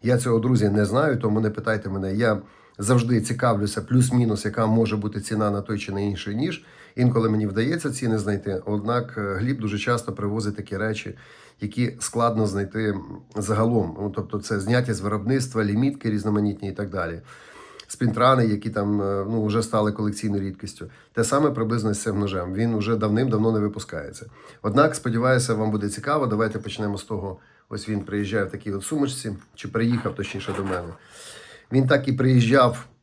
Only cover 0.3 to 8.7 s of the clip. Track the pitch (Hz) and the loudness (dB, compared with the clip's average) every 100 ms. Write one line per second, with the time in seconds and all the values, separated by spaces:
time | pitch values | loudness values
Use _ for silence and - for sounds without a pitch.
0.3 | 113 120 120 104 104 101 117 156 135 117 | 2 4 4 4 4 2 2 2 2 0
1.3 | 107 110 107 107 107 98 95 95 101 117 | 2 0 -2 -2 -2 -2 -4 -2 0 2
2.3 | 104 - - _ - 101 123 117 120 104 | 0 -4 -20 _ -8 2 4 4 2 0
3.3 | 127 123 107 104 - - 127 123 123 117 | 0 2 2 0 -4 2 4 6 4 4
4.3 | 104 107 104 110 113 110 107 104 101 - | 2 -2 0 2 4 2 0 -4 -6 -4
5.3 | 107 104 101 98 104 - 98 101 95 - | 0 0 -2 -4 -6 -4 -2 -2 -4 -6
6.3 | 104 160 170 - - - - 123 117 113 | -4 -4 -4 -14 -20 -14 2 4 4 2
7.3 | 107 107 98 120 165 151 127 120 110 101 | 2 2 0 0 0 -2 -2 0 0 0
8.3 | 101 101 92 - | -2 -2 -4 -2